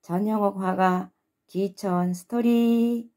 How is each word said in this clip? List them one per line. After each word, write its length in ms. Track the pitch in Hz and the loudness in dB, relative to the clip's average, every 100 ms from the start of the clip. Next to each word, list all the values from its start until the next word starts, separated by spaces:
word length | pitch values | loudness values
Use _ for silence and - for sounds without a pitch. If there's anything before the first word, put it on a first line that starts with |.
전영옥 560 | - 175 214 220 202 196 | -4 -4 -2 0 0 -2
화가 540 | 185 185 185 180 185 _ _ _ _ | -4 2 2 2 -4 _ _ _ _
귀촌 680 | 180 196 190 202 180 180 | -4 -4 -4 -4 -2 -2
스토리. 960 | 180 - 240 240 233 233 233 233 233 233 | -4 -6 -2 2 2 2 2 0 -2 -8